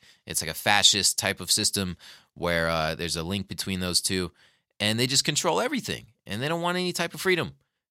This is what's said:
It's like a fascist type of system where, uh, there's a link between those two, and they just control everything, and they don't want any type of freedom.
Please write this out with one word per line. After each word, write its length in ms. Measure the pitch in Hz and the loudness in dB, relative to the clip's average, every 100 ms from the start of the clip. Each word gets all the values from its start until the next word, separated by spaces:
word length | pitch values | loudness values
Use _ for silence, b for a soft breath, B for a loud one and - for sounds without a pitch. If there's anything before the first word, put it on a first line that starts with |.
| b b - | b b -8
It's 140 | 85 | -6
like 100 | 80 | -4
a 40 | |
fascist 640 | 80 110 104 92 104 90 - | -2 4 6 6 6 2 2
type 220 | 101 98 | 0 -2
of 100 | 90 | 0
system 480 | - 101 101 92 85 B B B | 2 2 0 -2 -6 B B B
where, 380 | - 87 85 82 | -6 0 2 2
uh, 240 | 82 78 | 2 0
there's 220 | 80 85 82 | -2 -4 -4
a 60 | |
link 260 | 82 98 95 | -2 -4 -6
between 320 | 90 - 92 | -8 -4 -4
those 200 | 90 87 | 0 0
two, 320 | - 95 90 b b b b - | 0 0 -2 b b b b -4
and 200 | 104 110 | 0 0
they 80 | 131 | 0
just 180 | 135 | 2
control 360 | - 147 165 170 | 0 0 2 2
everything, 460 | 240 285 - 65 - _ - | 0 -2 -4 -8 -10 _ -10
and 140 | 101 | -4
they 80 | 143 | -2
don't 140 | 170 | -2
want 160 | 170 180 | 0 0
any 160 | 180 | -2
type 180 | 170 170 | -2 -4
of 80 | 156 | -2
freedom. 320 | 190 175 139 - _ _ _ | 0 2 0 -8 _ _ _